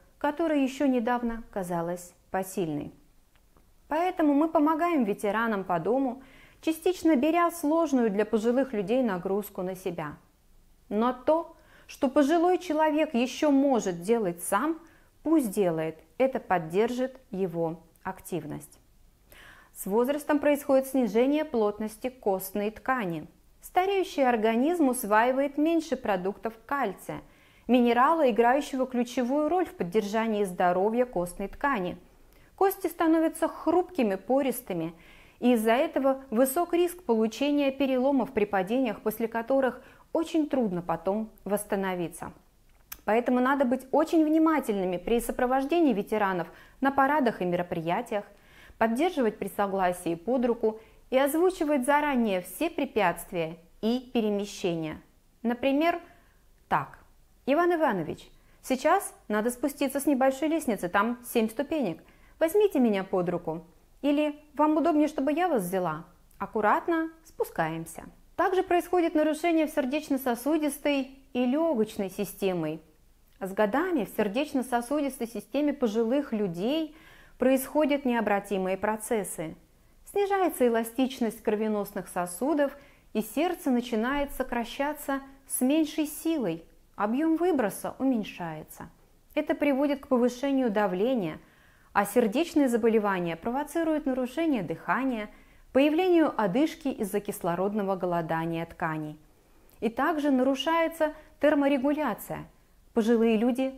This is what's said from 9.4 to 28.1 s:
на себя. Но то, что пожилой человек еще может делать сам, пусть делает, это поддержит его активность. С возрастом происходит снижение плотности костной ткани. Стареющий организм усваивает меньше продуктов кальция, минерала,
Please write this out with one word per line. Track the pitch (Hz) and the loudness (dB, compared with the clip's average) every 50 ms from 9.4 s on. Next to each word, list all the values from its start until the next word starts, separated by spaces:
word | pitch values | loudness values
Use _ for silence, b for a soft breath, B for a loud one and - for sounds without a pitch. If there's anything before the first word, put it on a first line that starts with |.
| 202 - - - | -4 -6 -8 -8
на | 185 185 190 | -6 -6 -6
себя. | 185 - 190 175 175 160 147 151 - _ _ _ _ _ _ - - _ _ _ _ _ - | -6 -8 -8 -6 -6 -6 -8 -8 -12 _ _ _ _ _ _ -20 -20 _ _ _ _ _ -4
Но | 202 208 226 247 | -2 0 0 0
то, | 254 247 - - 311 330 339 - b b b b b b b | -2 -2 0 2 2 2 0 -4 b b b b b b b
что | b - - - 262 | b -6 -2 -2 2
пожилой | 269 302 285 262 330 339 330 359 370 | 4 4 4 4 4 4 4 4 2
человек | 349 359 - 302 302 311 311 294 302 311 311 | 0 0 -2 0 2 2 2 2 2 0 0
еще | - 226 254 233 - - 311 302 | 0 0 -2 -2 -2 0 2 4
может | 277 269 277 285 262 240 - 196 175 170 | 4 4 4 4 2 2 0 -2 -4 -4
делать | 170 196 233 233 214 180 170 - | 0 0 0 2 0 -2 -4 -4
сам, | - - 196 202 262 311 330 320 b b b b b b b b | -4 -2 0 0 0 0 -4 -4 b b b b b b b b
пусть | - 294 330 320 262 208 | -2 2 2 2 2 0
делает, | 190 214 202 175 160 160 160 160 160 - - _ _ | 0 0 2 2 0 0 -2 -4 -6 -10 -16 _ _
это | - 254 269 262 226 | 0 0 0 0 -2
поддержит | - - 185 175 165 156 170 190 220 233 247 247 254 254 254 - _ - | -2 0 0 0 0 0 0 0 0 0 0 -4 -4 -6 -8 -12 _ -10
его | - 185 190 180 165 170 165 160 165 - - - _ _ | -6 -4 -4 -4 -2 -2 -4 -4 -4 -8 -14 -20 _ _
активность. | - 185 185 - - - 190 165 151 147 147 147 147 - - - _ _ _ _ _ _ _ _ _ B B B B B B B B B B | -12 -12 -12 -12 -10 -8 -8 -8 -6 -8 -12 -12 -14 -18 -20 -20 _ _ _ _ _ _ _ _ _ B B B B B B B B B B
С | - - | -12 -6
возрастом | 185 196 226 247 254 285 302 302 - 302 285 | -2 0 0 2 0 0 -2 0 0 0 2
происходит | 294 294 294 277 - - 269 269 269 | 2 2 2 2 2 2 2 2 2
снижение | 269 - 269 247 214 185 226 254 269 294 302 311 | 2 0 0 0 2 2 2 2 4 2 0 0
плотности | 311 - 233 214 208 208 - 220 214 - - - 254 | 0 0 0 0 0 0 -4 -6 -8 -8 -8 -10 -10
костной | 254 - - 214 190 190 185 - - 208 202 214 | -8 -4 -2 -2 -2 -2 -4 -6 -4 -4 -4 -4
ткани. | 214 - - - 262 254 214 175 165 156 160 - _ _ _ _ _ _ | -6 -6 -4 -4 -2 -2 -2 -4 -4 -6 -8 -12 _ _ _ _ _ _
Стареющий | - - - 359 370 381 403 392 349 - - - 269 | -10 -4 0 0 0 2 2 0 -2 -2 0 2 2
организм | 247 240 220 208 226 226 233 254 311 359 349 302 254 | 4 4 2 2 2 2 2 2 2 2 4 2 2
усваивает | 247 247 - 196 214 214 233 254 262 262 277 285 285 294 | 2 0 0 2 2 4 4 4 2 0 0 -2 0 0
меньше | 294 320 339 330 320 - 254 | 0 2 2 0 0 -2 -4
продуктов | 247 - 214 202 185 180 190 196 - - 226 226 - - | -4 -2 -2 -2 -2 -2 -4 -6 -6 -8 -10 -10 -10 -8
кальция, | - 285 285 262 202 - - - - 156 147 - b b b b b b b b b | -6 -4 -2 -2 -2 -4 -6 -10 -12 -12 -12 -14 b b b b b b b b b
минерала, | 233 254 240 240 233 240 254 294 | 4 6 6 6 6 6 4 4